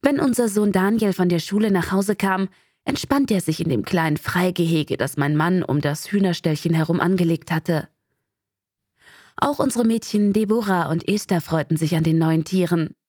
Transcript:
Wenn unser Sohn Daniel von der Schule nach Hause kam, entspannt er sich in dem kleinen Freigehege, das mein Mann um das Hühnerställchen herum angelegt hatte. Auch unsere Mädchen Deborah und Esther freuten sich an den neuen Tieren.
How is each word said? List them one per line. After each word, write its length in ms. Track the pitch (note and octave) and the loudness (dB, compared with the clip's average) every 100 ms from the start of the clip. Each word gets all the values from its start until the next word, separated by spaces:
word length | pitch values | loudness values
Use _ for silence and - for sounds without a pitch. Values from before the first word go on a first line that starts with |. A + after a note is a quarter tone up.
Wenn 160 | C#4 C#4+ | 2 2
unser 300 | C4+ A#3 A#3+ | 0 2 0
Sohn 240 | G3+ G#3 | 2 2
Daniel 400 | F#3+ F#3+ A3 G#3 | 2 2 2 0
von 160 | F#3 F3+ | 2 2
der 120 | E3+ | 0
Schule 300 | - G3 G#3+ | 0 -2 2
nach 220 | F#3+ - | 0 0
Hause 240 | F#3+ G3 G3+ | -2 0 0
kam, 320 | G3 F#3+ F#3+ _ _ _ | 0 0 -4 _ _ _
entspannt 460 | - - - C#4 C#4 | -6 -6 -2 0 2
er 100 | G3+ | 0
sich 200 | - D#3 | 0 -4
in 80 | E3 | -2
dem 160 | B2 | -2
kleinen 320 | - F3+ D#3+ D3+ | -2 0 0 -2
Freigehege, 800 | - F3 F3+ F3+ E3 D#3+ D3 - | -2 -2 0 0 0 0 -2 -4
das 200 | C3+ - | -4 -2
mein 200 | C#3+ D3 | 0 2
Mann 260 | D#3+ F#3 | 2 0
um 180 | - D3 | 0 -2
das 300 | D3 D3+ - | -2 -4 -4
Hühnerställchen 640 | G#3 G3 E3 E3+ D3+ E3+ | 0 0 0 -2 -2 0
herum 260 | E3 D#3 E3+ | 0 0 0
angelegt 500 | E3+ F#3+ E3+ E3 - | 0 2 2 0 -2
hatte. 380 | D#3+ - D#3+ - _ _ _ _ _ _ _ _ _ _ _ - - - - | -6 -2 -4 -4 _ _ _ _ _ _ _ _ _ _ _ -20 -20 -20 -4
Auch 220 | - D4 | -2 0
unsere 260 | C4+ A#3 | -2 2
Mädchen 480 | A3+ A3+ - G#3 G#3 | 2 0 0 0 2
Deborah 580 | G3+ G#3+ A3 G3+ F#3 E3 | 2 2 0 2 0 0
und 180 | E3 - | -2 -2
Esther 320 | G#3 - F3 | -4 0 -2
freuten 360 | - D#3+ D3 D#3 | 0 -2 0 -2
sich 200 | D#3 E3 | 0 0
an 80 | |
den 140 | D#3+ D#3+ | 2 2
neuen 260 | D#3+ D#3+ | 2 2
Tieren. 500 | D#3 F#3 F3 E3+ D#3+ - | 0 0 0 0 -2 -8